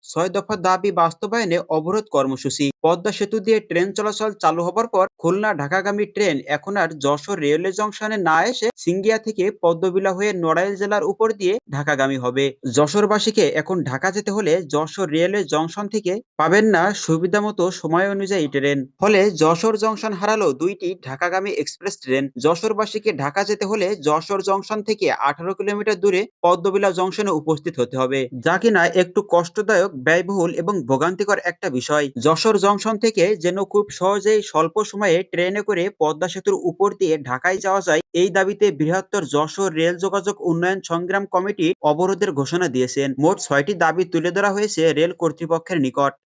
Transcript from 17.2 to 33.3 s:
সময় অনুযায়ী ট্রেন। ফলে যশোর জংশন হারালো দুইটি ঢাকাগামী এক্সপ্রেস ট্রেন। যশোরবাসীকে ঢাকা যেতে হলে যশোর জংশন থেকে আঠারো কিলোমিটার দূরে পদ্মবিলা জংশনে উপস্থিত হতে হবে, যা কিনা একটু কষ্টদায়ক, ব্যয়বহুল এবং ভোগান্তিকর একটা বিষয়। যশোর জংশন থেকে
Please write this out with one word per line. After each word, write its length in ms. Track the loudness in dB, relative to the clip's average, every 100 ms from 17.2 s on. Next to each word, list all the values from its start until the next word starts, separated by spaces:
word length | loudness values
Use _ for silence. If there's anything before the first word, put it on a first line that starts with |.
| 2 0 -2 0 -2
সময় 360 | -2 -2 0 0
অনুযায়ী 360 | -2 -2 -2 0
ট্রেন। 320 | 0 0 0 -4 _
ফলে 200 | 4 6 4 4
যশোর 380 | 2 4 2 0
জংশন 360 | -2 -2 -6
হারালো 340 | -2 0 2 0
দুইটি 360 | 0 -2 -2 -6 -8
ঢাকাগামী 480 | -10 -4 -2 -2 -2
এক্সপ্রেস 420 | -4 -6 -6 -8 -8
ট্রেন। 260 | -2 -2 -2 0
যশোরবাসীকে 680 | 0 2 0 -2 -2 -2 -4
ঢাকা 280 | -2 -2 -2
যেতে 220 | -2 -2 -2
হলে 220 | -2 -2 -2 0
যশোর 340 | 0 0 -4
জংশন 360 | 0 -2 -2 -6
থেকে 220 | -4 -2 0 0
আঠারো 300 | -2 -2 -6 -4
কিলোমিটার 460 | -4 -2 -2 0
দূরে 180 | 2 0 -2 _
পদ্মবিলা 480 | 2 2 0 2 0
জংশনে 400 | 0 -2 0 -2
উপস্থিত 420 | -2 0 -2 -4 -4
হতে 180 | -4 -2
হবে, 220 | 0 0 -4 -2
যা 120 | 0 2
কিনা 240 | 4 4 4 4
একটু 240 | 2 0 2
কষ্টদায়ক, 600 | 2 2 0 4 4 2 0
ব্যয়বহুল 560 | 2 2 2 0 0 0
এবং 200 | -2 -4 0
ভোগান্তিকর 540 | 2 2 0 0 0 0
একটা 220 | -6 -4
বিষয়। 360 | -4 0 0 0 0
যশোর 360 | 0 2 2 4
জংশন 340 | 2 2 -2 0
থেকে 240 | 0 2 2